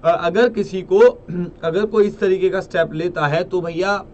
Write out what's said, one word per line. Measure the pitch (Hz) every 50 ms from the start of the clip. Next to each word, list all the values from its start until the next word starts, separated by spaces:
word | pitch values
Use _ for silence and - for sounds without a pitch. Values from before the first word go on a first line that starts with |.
| -
अ, | 165
अगर | 170 - 170 170 170 214 240 233
किसी | 226 214 196 - 180 190
को, | 180 - 180 202
<clears throat> | 233 247 247 - - - 165 175 175 165 - - -
अगर | 165 160 190 214
कोई | 214 214 220 202
इस | 202 - -
तरीके | 208 190 190 190 180 185
का | 175 190
स्टेप | 175 - - 175 165 - -
लेता | 156 170 180 170 165 151
है | 147 151 165 180
तो | - 185 180
भैया | 165 170 165 165 180 202 202 196 185 -